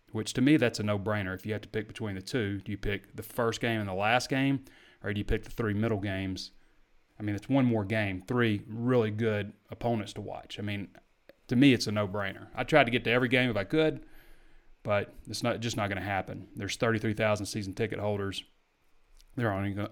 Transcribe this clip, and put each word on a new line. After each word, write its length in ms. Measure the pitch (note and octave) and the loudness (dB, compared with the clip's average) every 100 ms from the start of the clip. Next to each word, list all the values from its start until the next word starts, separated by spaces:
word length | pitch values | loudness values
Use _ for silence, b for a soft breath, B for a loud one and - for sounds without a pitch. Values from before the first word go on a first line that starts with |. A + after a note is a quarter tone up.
| _ | _
Which, 240 | G#2+ G#2 | -8 -4
to 80 | - | 2
me, 160 | C3 D3+ | 6 6
that's 200 | A#2+ - | 4 2
a 40 | |
no-brainer. 520 | G#2+ G#2 G2 G#2 F#2+ | 0 0 0 -2 -2
If 120 | F#2 G#2+ | -6 -6
you 80 | |
have 80 | G#2 | -8
to 60 | - | -6
pick 200 | A2 G#2+ | -6 -6
between 280 | - A2 F#2+ | -6 -6 -6
the 40 | |
two, 400 | F#2+ C3 G2+ G2+ | -4 -2 -2 -2
do 100 | F#2+ | -6
you 60 | G2+ | -6
pick 400 | - G2+ - - | -4 -4 -6 -14
the 60 | |
first 400 | G#2 - A#2 A2 | -10 -2 -2 0
game 180 | A#2+ A2+ | -2 -2
and 80 | G2+ | -2
the 60 | |
last 340 | F#2 G#2 B2 - | -2 2 2 2
game, 360 | C3+ C3+ C#3 b b b b | 0 0 0 b b b b
or 100 | G2 | -4
do 60 | G#2 | -4
you 60 | |
pick 200 | G2 A2+ | 0 -2
the 60 | - | -2
three 220 | - A2+ | -4 -2
middle 280 | G2+ A2+ G#2+ | 0 0 0
games? 500 | G#2 F#2+ F#2+ F#2 - - _ _ _ - _ - | -2 -4 -4 -6 -10 -16 _ _ _ -20 _ -8
I 40 | |
mean, 120 | G#2 | -4
it's 140 | G2+ - | -4 0
one 160 | C3+ | 2
more 200 | B2 A2+ | 4 2
game, 360 | G2 A2 G#2 F#2 | 0 0 -2 -4
three 420 | - B2 A#2+ G#2 - | -2 2 4 2 -2
really 420 | A2+ A#2+ B2+ A2 | -4 2 4 4
good 440 | G#2 A#2 G#2 G2+ - _ | 2 0 0 -2 -10 _
opponents 420 | - A#2 A#2 G2+ | -6 -2 -2 -4
to 60 | - | -8
watch. 380 | G2 F2+ - - | -10 -10 -10 -8
I 40 | |
mean, 260 | G#2 G2+ F#2 - _ _ - - - | -6 -6 -8 -14 _ _ -20 -20 0
to 100 | A#2+ | 6
me, 160 | C#3 | 8
it's 140 | A#2+ - | 8 4
a 60 | |
no-brainer. 560 | G#2+ G#2 G2+ G2 - - | 0 -2 -2 -6 -8 -10
I 100 | - | -8
tried 200 | C3+ D3+ | 4 6
to 60 | B2+ | 6
get 140 | A#2 | 2
to 60 | - | 2
every 180 | A#2+ B2+ | 2 4
game 200 | B2+ B2+ | 2 2
if 80 | G2+ | 0
I 80 | |
could, 400 | G2 D#3 D#3 D3+ b b b b b b b - | 0 2 2 0 b b b b b b b -12
but 320 | - G2+ G2 - - | -2 0 0 -8 -12
it's 140 | A2 | -4
not, 180 | A#2+ A2 | -2 -2
just 180 | A#2 A2+ | -2 -2
not 100 | G2+ | -2
gonna 140 | F#2+ | -2
happen. 460 | F#2+ G2 - G2 G2 - | -2 -2 -4 -10 -12 -8
There's 200 | G2 - | -8 -2
thirty-three 380 | A#2+ A2+ A#2 | 0 2 0
thousand 320 | G#2 A2 G#2 G2+ | 0 2 0 -2
season 260 | A2+ G2 | -6 -6
ticket 260 | F#2 A2+ F#2+ | -2 -4 -2
holders. 460 | G#2 G2+ G2 F#2 - _ _ _ _ _ _ - - - | -2 -2 -2 -6 -12 _ _ _ _ _ _ -20 -12 -2
They're 160 | A#2 | 0
only 180 | G2 G2 | 2 -2
gonna, 200 | G2+ G#2 | -2 -6